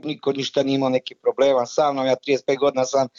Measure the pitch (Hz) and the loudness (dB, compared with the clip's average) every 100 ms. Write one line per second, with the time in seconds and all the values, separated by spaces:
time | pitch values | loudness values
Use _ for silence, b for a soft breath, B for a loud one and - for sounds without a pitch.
0 | 151 143 - 135 131 - 135 135 135 127 | -6 -6 -4 -4 -4 -2 0 0 0 0
1 | - - 123 117 139 135 120 - 151 139 | -4 -6 -4 2 2 2 0 0 0 0
2 | 131 127 - 131 - 139 143 131 127 139 | 0 -2 0 -2 0 0 0 0 -2 0
3 | 131 | -2